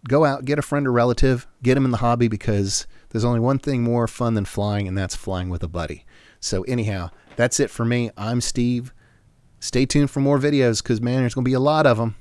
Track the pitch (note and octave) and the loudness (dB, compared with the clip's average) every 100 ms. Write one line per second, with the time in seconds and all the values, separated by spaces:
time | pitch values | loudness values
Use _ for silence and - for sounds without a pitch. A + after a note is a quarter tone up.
0 | - C#3 D3+ C#3 C3 D3 - D3 C#3 A#2+ | 0 2 2 0 -2 -2 0 -2 2 2
1 | A#2+ B2 C3+ B2 - _ B2 C3 C3 A#2 | 2 4 4 2 -4 _ 2 2 2 2
2 | A#2+ A#2+ A#2+ A2 - G2+ G2 - - - | 0 2 2 0 -2 0 0 -2 -6 -16
3 | - A#2 A#2+ A#2+ A#2 C3+ - C3 A#2+ A#2+ | -8 -2 0 2 2 0 0 -2 0 0
4 | A#2 - A#2+ A2+ G2 - G#2 G#2 G2+ F#2 | -2 -2 0 0 -2 -2 -2 -2 -2 -4
5 | F#2+ - - F#2 F#2 F2 F2 F2 D#2+ D2+ | -4 -6 -6 -6 -4 -6 -6 -6 -8 -10
6 | - - - _ - F#2+ F#2+ B2 G#2+ G2 | -16 -20 -20 _ -4 -4 -2 -2 -2 -4
7 | E2+ - _ - B2 - C#3 - A#2 B2 | -8 -12 _ -2 0 2 -2 -2 -2 0
8 | A#2 - G#2 B2 - - A#2+ B2 B2+ - | -2 -6 -4 -4 -2 -2 -2 -2 -6 -18
9 | _ _ _ _ _ _ - B2 C3 D3 | _ _ _ _ _ _ -6 -2 2 2
10 | C#3+ - C#3 C#3+ C#3+ D3 B2+ A2 - A2+ | 2 2 2 2 2 2 2 0 0 -2
11 | A#2+ C3 B2 C3+ B2+ C3 C3+ D#3 D3+ A2+ | 0 0 0 0 0 2 2 4 4 4
12 | A2+ G#2 | 0 -6